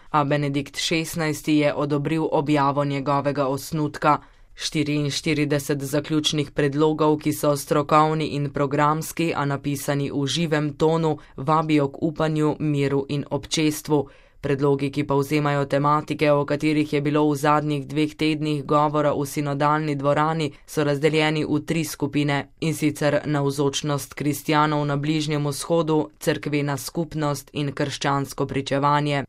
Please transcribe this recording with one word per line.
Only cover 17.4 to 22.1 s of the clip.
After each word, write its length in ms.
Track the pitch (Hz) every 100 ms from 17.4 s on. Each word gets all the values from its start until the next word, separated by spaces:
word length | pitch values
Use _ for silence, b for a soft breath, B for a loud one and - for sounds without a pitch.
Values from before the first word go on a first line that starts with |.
| 147 151 151 147 135
dveh 300 | 143 151 -
tednih 480 | 156 156 151 147
govora 500 | 131 151 151 151 147
v 120 | 139 143
sinodalni 680 | - 147 143 147 151 156
dvorani, 560 | 143 139 147 151 165 147 B -
so 180 | -
razdeljeni 600 | 147 143 151 156 156 156
v 180 | 147 147 147
tri 180 | 165
skupine, 640 | 151 - 143